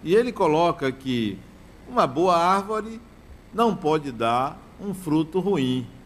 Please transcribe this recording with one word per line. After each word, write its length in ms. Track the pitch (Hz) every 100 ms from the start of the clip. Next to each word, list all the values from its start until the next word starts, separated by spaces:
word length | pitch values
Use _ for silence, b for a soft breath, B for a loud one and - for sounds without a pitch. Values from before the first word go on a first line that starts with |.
E 120 | 147 202
ele 160 | 247
coloca 600 | - 180 151 170 160 135
que 460 | 131 131 123 107 92 - - - - -
uma 180 | 247 165
boa 320 | 131 185 170
árvore 640 | 170 196 196 220 214 226 - - - - -
não 220 | - 233 196
pode 360 | 151 156 143
dar 460 | 113 113 120 139 165 - -
um 140 | 202
fruto 460 | 185 - 151 160 190
ruim 480 | 180 190 127 127 117 -